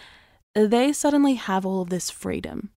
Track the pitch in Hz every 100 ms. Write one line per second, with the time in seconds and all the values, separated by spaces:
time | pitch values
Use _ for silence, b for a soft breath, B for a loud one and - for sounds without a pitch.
0 | B B B B _ 208 214 233 269 294
1 | 294 294 285 247 - 190 190 190 180 180
2 | - - 185 - - 76 202